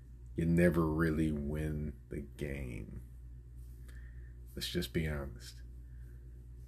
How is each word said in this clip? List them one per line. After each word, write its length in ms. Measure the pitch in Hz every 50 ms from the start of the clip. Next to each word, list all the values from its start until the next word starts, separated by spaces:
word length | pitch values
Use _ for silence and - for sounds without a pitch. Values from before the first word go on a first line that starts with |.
| - - - - - - -
you 120 | - 82
never 400 | 82 85 85 87 87 85 85 82
really 440 | 78 78 78 82 80 76 78 80 78
win 640 | 76 71 71 71 76 76 78 78 76 76 76 76 - - - -
the 160 | - 76 69 - - -
game. 640 | 73 71 69 71 67 62 58 52 - - - - - - - - - - - - - - - - - - - - - - - - - - - - - - - - - - -
Let's 140 | - - -
just 240 | - 87 87 - -
be 120 | 87 80
honest. 500 | 78 73 71 69 69 - - - - - - - - - - - - - - - - - - - - - - - - - - -